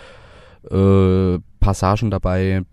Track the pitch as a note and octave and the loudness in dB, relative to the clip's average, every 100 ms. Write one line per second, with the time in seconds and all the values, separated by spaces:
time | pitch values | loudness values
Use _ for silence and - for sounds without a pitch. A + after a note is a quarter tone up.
0 | - - - - - - - F#2+ G2 G2 | -20 -20 -20 -20 -20 -20 -6 0 4 4
1 | F#2+ F#2 F#2 F2+ - _ G2+ F#2+ F#2 G#2 | 2 2 0 -4 -8 _ -2 0 -2 -2
2 | A2 F#2+ F#2 F#2 F#2+ F#2+ F2+ | -4 -4 -4 -2 -2 -4 -6